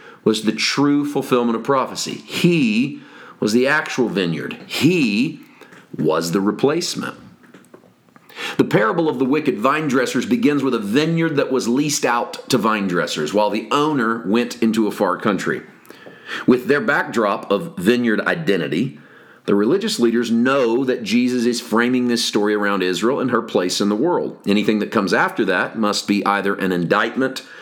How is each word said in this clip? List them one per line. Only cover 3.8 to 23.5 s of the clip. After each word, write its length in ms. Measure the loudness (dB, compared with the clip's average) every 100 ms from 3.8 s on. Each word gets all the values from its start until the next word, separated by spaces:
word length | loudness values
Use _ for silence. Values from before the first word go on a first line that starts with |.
| -2 -2 -2
vineyard. 480 | 0 -2 -4 -8 -12 -10
He 760 | 0 2 4 2 0 -2 -4 -16 -20 -20 -20 -14 -4
was 340 | 0 0 0
the 80 | 0
replacement. 760 | 0 2 0 0 -4 -6 -10 -12 -20 -20 -20 -20 -20 -20 -20 _ _ _ -20 -14 -4 -2
The 80 |
parable 440 | 2 2 2 2 0
of 100 | 0
the 60 |
wicked 340 | 0 2 0 0
vine 300 | 2 2 0
dressers 360 | 0 0 -2
begins 380 | 0 2 2 2
with 120 | 0
a 40 | -2
vineyard 580 | 0 0 2 2 0 0
that 160 | 0
was 160 | 0 0
leased 380 | 0 0 0 0
out 420 | 0 -2 -8 0
to 100 | 0
vine 300 | 2 0 0
dressers 460 | -2 -2 -4 -2
while 160 | 0 0
the 180 | -2 -2
owner 520 | 0 0 0 0 -2 0
went 360 | 0 0 0
into 240 | 0 2 0
a 60 |
far 240 | 0 0 0
country. 440 | 0 -2 -2 -6 -8 -20 -20 -20 -20 -20 -12 -2 2
With 200 | 2 2
their 140 | 0
backdrop 680 | 0 -2 -2 0 0 0 -2
of 260 | -2 -2 -2
vineyard 440 | 2 2 2 0
identity, 760 | 0 -2 0 -2 -2 -2 -4 -6 -20 -20 -20 -10
the 100 | 0
religious 460 | 2 2 0 -2 0
leaders 300 | 2 2 0
know 540 | 2 2 2 2 0
that 200 | 0 -2
Jesus 420 | 0 0 2 2 0
is 140 | -2
framing 480 | 0 2 2 2 0
this 160 | 0
story 280 | 0 0 0
around 300 | 0 0 0
Israel 380 | 0 0 0 0
and 100 | 0
her 120 | -2
place 380 | 0